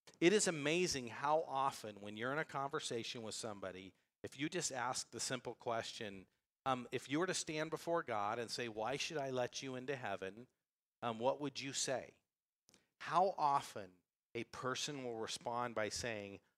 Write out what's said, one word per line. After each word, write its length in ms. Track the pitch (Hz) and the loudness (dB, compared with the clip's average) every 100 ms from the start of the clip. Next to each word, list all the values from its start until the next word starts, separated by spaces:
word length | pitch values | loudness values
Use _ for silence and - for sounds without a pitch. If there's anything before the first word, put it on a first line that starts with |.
| - - | -10 6
It 120 | 165 | 8
is 160 | 208 190 | 8 6
amazing 600 | 156 143 170 175 143 120 | 2 2 4 2 0 -4
how 380 | 117 143 160 - | 0 4 4 4
often 480 | 135 135 - 107 101 | 2 2 0 -8 -8
when 160 | 104 107 | -8 -4
you're 160 | 123 | -2
in 60 | 147 | 0
a 80 | 156 | -2
conversation 800 | 143 139 151 - 120 110 127 | -2 -2 -2 -2 -4 -4 -6
with 100 | 110 | -6
somebody, 600 | - 117 101 95 92 95 - _ _ | -6 -6 -6 -8 -8 -12 -16 _ _
if 180 | - 131 | -10 -4
you 100 | 156 | -2
just 220 | 175 - | -2 -2
ask 380 | 131 123 127 - | 0 0 -2 -4
the 100 | 117 | -4
simple 360 | - 127 127 113 | -2 -2 -4 -4
question, 720 | 123 113 - - 107 98 92 _ _ _ 135 | -2 0 -2 -6 -6 -8 -14 _ _ _ 0
um, 200 | 127 120 | 0 0
if 180 | 123 - | -4 0
you 80 | 147 | 0
were 80 | 185 | 2
to 80 | |
stand 380 | 165 - 156 160 | 0 -2 -2 -2
before 320 | 156 170 170 | -2 0 0
God 340 | 156 107 101 117 | 2 0 2 0
and 140 | 110 | -2
say, 160 | - 120 | -2 -4
"Why 300 | 107 110 143 | -2 -2 0
should 200 | - 156 | -2 -2
I 140 | 135 | 0
let 320 | 127 123 - | 2 0 -2
you 120 | 135 127 | -6 -6
into 200 | 131 135 | -4 -4
heaven?" 520 | 110 98 95 104 127 _ _ _ _ - | -2 -2 -4 -8 -16 _ _ _ _ -6
um, 160 | 117 113 | -4 2
what 240 | 127 139 | 2 2
would 180 | 147 123 | -2 -6
you 140 | 135 | -6
say? 400 | 127 - 120 80 - _ _ _ _ _ - _ - | -2 -2 -2 -6 -16 _ _ _ _ _ -20 _ -12
How 340 | - 160 190 - | 2 4 4 4
often 640 | 147 139 - 117 95 90 _ _ _ 117 | 4 4 2 -8 -10 -14 _ _ _ -6
a 80 | |
person 600 | 113 - 127 131 - 143 | -6 -4 -2 -2 -2 -4
will 120 | 127 113 | -4 -4
respond 580 | 104 - 123 117 120 | -4 -4 -2 0 0
by 160 | 110 107 | 0 0
saying, 500 | - 123 107 101 98 _ | 0 -2 -2 -6 -10 _